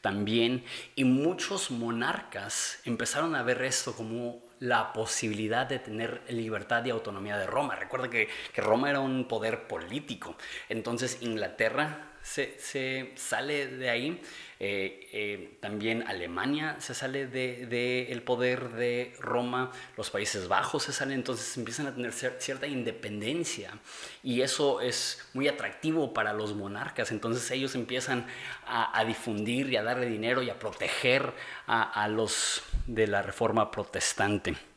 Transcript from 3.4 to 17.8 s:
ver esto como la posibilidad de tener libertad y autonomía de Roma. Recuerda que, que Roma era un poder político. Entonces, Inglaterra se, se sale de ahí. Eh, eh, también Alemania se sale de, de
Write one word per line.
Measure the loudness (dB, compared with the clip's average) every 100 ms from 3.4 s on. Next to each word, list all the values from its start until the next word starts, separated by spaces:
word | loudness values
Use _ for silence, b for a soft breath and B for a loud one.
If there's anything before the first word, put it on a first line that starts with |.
ver | 2 2
esto | 2 0 -2 -4
como | -4 -4 -4 -8 -16 -6
la | 4 4 4
posibilidad | -2 -2 0 0 0 0 2 0
de | -4
tener | -4 -4 -4 -4 -6
libertad | -4 -2 -4 0 0 2
y |
autonomía | -2 -2 -6 -4 -2
de | 2
Roma. | 2 0 -2
Recuerda | -2 -2 0
que, | 2 2 B B
que | 0
Roma | 6 6 6
era | 4
un | 2 0 0
poder | 0 0 -2 -4
político. | -6 -4 -6 -6 -8 -8 -10 B B B
Entonces, | -4 -2 -2 -2 -2
Inglaterra | -2 -2 -2 2 2 4 0 -2 -14 -14
se, | -6 -4 -4 -6
se | -6 -2 -2 -2 -6 -8
sale | -4 -2 0 -2 -2
de | -2 0
ahí. | 2 0 -4 B B B -4
Eh, | -2 0 -2 -4 -8
eh, | -4 -4 -4 -10 -10
también | -6 -2 0 0 -2
Alemania | -4 -4 -2 0 0 -2 -4
se | -8 -6
sale | -4 -2 -2
de, | -2 -2 -4 -2
de | 0